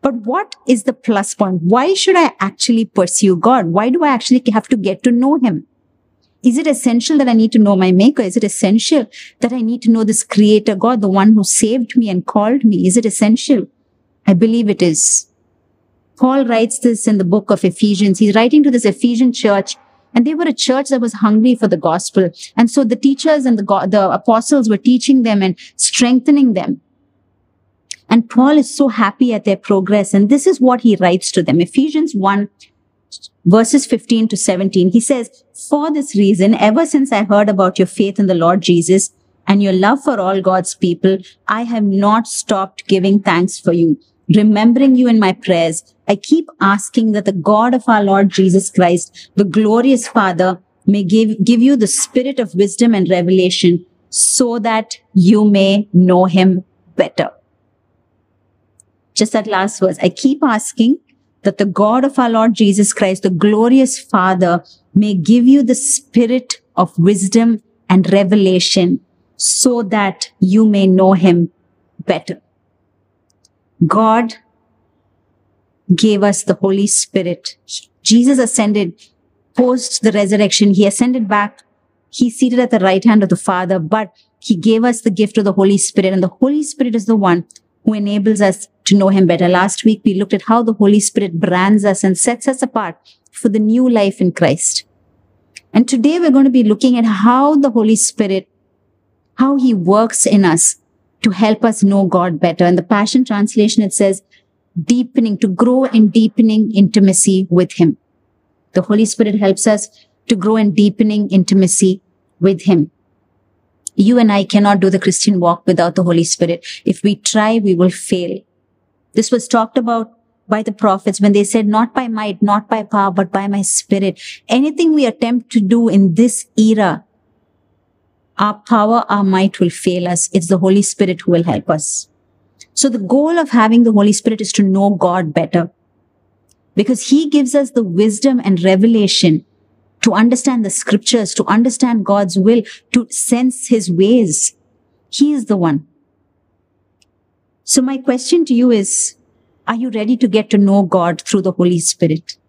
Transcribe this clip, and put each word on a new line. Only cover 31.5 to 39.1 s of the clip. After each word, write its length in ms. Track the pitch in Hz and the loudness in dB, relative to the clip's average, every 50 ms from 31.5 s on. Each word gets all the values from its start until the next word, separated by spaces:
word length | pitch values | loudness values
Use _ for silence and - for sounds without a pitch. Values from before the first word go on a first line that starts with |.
| 135 165 | 0 0
Ephesians 540 | 170 175 - - 262 311 285 311 302 - - | 0 0 0 -2 -2 0 0 -2 -2 -2 -4
one, 340 | 208 190 196 196 202 202 202 _ _ - _ _ _ _ _ _ _ _ _ - - - - _ _ _ | -2 -2 0 0 -2 -4 -6 _ _ -20 _ _ _ _ _ _ _ _ _ -20 -20 -20 -20 _ _ _
verses 420 | 175 180 220 233 226 - 285 262 | 4 4 4 4 4 2 0 0
fifteen 420 | - - 226 - _ 240 226 220 220 | 0 -4 -4 -2 _ 0 0 0 -2
to 80 | - | -2
seventeen. 540 | 190 - - 190 180 196 196 - 190 180 185 | -4 -4 -4 -4 -2 -4 -2 0 2 0 4
He 100 | 180 - | 2 2
says, 440 | 220 - 277 254 226 - _ _ _ _ _ - - - | 0 2 -4 -4 -4 -10 _ _ _ _ _ -20 -8 -4
"For 220 | 302 294 294 320 302 | -4 -2 -2 -2 -4
this 240 | 302 277 - - | -6 -6 -4 -2
reason, 380 | 196 202 196 208 175 185 202 220 | 0 2 2 2 2 2 0 2
ever 320 | - 196 214 214 269 330 | 2 2 0 2 2 -2
since 260 | 320 - 285 269 269 - | 0 0 -2 -2 0 -2
I 120 | 208 214 | -2 -2
heard 240 | 190 208 202 208 208 | 0 2 2 2 2
about 300 | 208 185 190 185 185 - | 0 0 0 -2 0 -2
your 80 | 185 | -4
faith 320 | 180 - - 214 196 196 - | -4 -2 -4 -4 -4 -2 -2
in 80 | 202 | -2
the 80 | 185 185 | 0 0
Lord 280 | 170 165 165 180 196 165 | 0 2 0 0 0 0
Jesus 500 | - 175 170 170 185 180 190 190 - | 0 0 0 2 2 0 0 0 -4